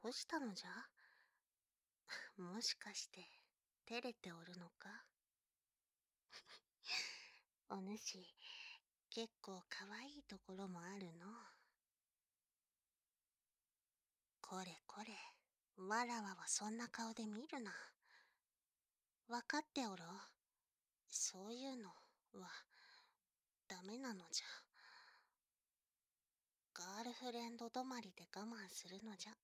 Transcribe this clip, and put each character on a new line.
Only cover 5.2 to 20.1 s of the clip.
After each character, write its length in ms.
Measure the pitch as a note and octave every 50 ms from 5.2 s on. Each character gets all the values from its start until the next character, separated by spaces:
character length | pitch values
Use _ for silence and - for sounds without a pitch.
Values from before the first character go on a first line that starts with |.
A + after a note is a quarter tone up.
| _ _ _ _ _ _ _ _ _ _ _ _ _ _ _ _ _ _ _ _ _ - - - - - - - - _ _ _ -
<laughs> 880 | - - - - - - - - - - - - _ _ _ _ -
お 120 | G3+ G3
主、 380 | F#3+ G3 G#3+ A3 - - - F#3 F#3 - - - - - - - - - - - _ _ _ _ _ -
結 240 | - A3 A3+ - _ _
構 220 | - G3 F#3+ F#3 - -
可 200 | - - F#3+ G3
愛 280 | G#3 A3 B3 C#4+ D4 D4
い 40 | -
と 140 | - G#3 F#3+
こ 160 | - - F#3+
ろ 120 | F#3+ G3
も 140 | F#3 F3+ E3+
あ 160 | E3+ F3+ G3 G3+
る 140 | F#3+ E3+ E3
の。 120 | E3+ F3 G3+ A3+ - - - - - - _ _ _ _ _ _ _ _ _ _ _ _ _ _ _ _ _ _ _ _ _ _ _ _ _ _ _ _ _ _ _ _ _ _ _ _ _ _ _ _ _ _ _ _ _ _ _ _ _ _ _ _ _ _ _
こ 220 | - - F#3+ F#3 F#3
れ 180 | F3+ D#3+ - -
こ 180 | - - G3+ A3
れ、 140 | A#3 G#3 - - - - - _ _ _ _ _ _ -
わ 280 | F#3+ F#3 F#3+ G#3+ A#3 B3
ら 160 | A#3+ A#3+ A3+
わ 140 | G#3 G3 F#3+
は 120 | F3+ -
そ 220 | - - - G#3 G#3+
ん 80 | A3
な 120 | A3+ A#3+ A#3+
顔 240 | - - A3+ A3+ A3+
で 120 | - A3
見 220 | G#3+ G#3 G#3+ C#4
る 140 | - D#4 C4+
な。 120 | A3+ G3 F3 - - - - _ _ - - - - - _ _ _ _ _ _ _ _ _ _ _ _ _ _ _ _ _ _ _
わ 140 | - A#3 A#3+ -
か 160 | - - D4
っ 60 | D#4 - -
て 140 | C#4+ B3
お 80 | G#3+ F#3+
ろ 100 | F3 E3
う？ 260 | E3